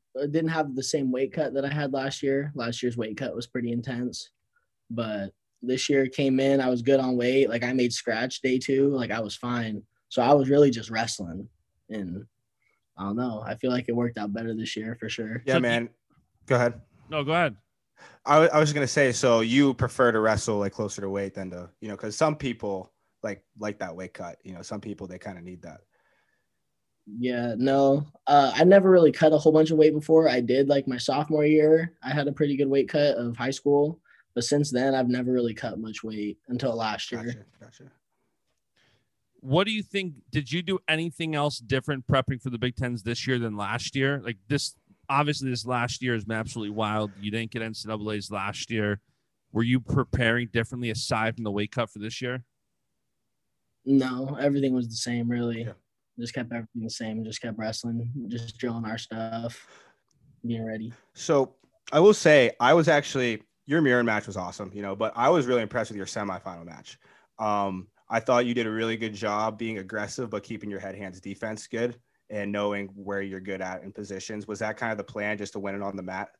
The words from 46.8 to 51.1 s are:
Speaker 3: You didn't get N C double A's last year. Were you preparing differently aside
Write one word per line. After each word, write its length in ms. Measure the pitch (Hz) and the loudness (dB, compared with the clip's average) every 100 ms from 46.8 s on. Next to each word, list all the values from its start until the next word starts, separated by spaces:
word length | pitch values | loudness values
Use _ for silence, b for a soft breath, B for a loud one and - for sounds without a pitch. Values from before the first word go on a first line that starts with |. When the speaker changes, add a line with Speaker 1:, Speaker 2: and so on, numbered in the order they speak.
| 107 107 104 98 | -2 -2 -4 -6
Speaker 3:
You 120 | 104 | -6
didn't 200 | 113 113 | -6 -6
get 100 | 117 | -8
N 120 | 110 | -8
C 160 | 107 107 | -10 -8
double 240 | 107 107 | -6 -4
A's 180 | 104 98 | -6 -6
last 400 | 101 98 - - | -6 -6 -8 -6
year. 300 | 113 104 101 _ _ _ _ _ | -2 -2 -4 _ _ _ _ _
Were 120 | 110 | -2
you 180 | 117 127 | 2 0
preparing 680 | - 139 - 127 117 120 117 | 0 -2 0 0 2 0 0
differently 420 | 117 113 123 117 | -2 -2 -4 -6
aside 460 | 107 - | -6 -4